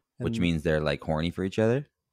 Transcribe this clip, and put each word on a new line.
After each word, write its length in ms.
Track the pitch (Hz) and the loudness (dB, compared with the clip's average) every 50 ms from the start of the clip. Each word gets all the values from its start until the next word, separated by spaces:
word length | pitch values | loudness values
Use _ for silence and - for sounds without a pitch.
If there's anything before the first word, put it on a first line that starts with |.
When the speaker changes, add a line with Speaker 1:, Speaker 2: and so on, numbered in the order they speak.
| _ _ _ | _ _ _
Speaker 1:
Which 200 | - - 80 - | -6 -4 -4 0
Speaker 2:
And 40 | - | 2
Speaker 1:
means 220 | 87 87 82 78 76 | 2 2 2 2 2
they're, 180 | 85 78 78 | 2 2 2
like, 220 | 76 73 71 - - | 2 0 -2 -2 -2
horny 260 | 80 78 76 82 87 | -2 -2 0 -2 -2
for 140 | - - 92 | -2 -4 -4
each 160 | 95 - 110 | -2 0 2
other? 280 | 110 113 120 139 151 - _ _ _ _ | 2 2 2 0 -2 -6 _ _ _ _